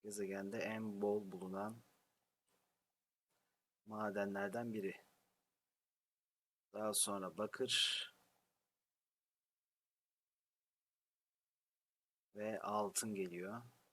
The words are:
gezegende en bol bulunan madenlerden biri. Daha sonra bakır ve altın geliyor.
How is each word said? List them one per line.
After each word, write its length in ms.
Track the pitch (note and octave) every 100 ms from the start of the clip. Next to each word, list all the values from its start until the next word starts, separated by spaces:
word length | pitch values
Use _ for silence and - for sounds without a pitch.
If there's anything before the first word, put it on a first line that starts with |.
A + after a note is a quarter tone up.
| G#2+
gezegende 500 | G2+ G2 G2 G2 A2+
en 440 | G#2 A2 A2 G2+
bol 300 | G#2 G#2 G2
bulunan 500 | F#2 F#2 F#2+ G#2 A#2 - _ _ _ _ _ _ _ _ _ _ _ _ _ _ _ _ _ _ _ -
madenlerden 840 | G#2+ G#2+ G2+ G2+ G2 G2 A2 A#2+
biri. 200 | A2 F#2+ F#2 - _ _ _ _ _ _ _ _ _ _ _ _ _ _ _ _
Daha 220 | G#2 G#2+
sonra 440 | G2+ - G2+ F#2 E2+
bakır 640 | G#2 - C3 - - - - - _ _ _ _ _ _ _ _ _ _ _ _ _ _ _ _ _ _ _ _ _ _ _ _ _ _ _ _ _ _ _ _ _ _ _ _ _ _ _ _ _
ve 260 | G#2 G#2+ G#2+
altın 540 | - G#2 G#2 F#2 A2+
geliyor. 480 | G2+ F#2 E2+ F#2 A2+ A#2+ - _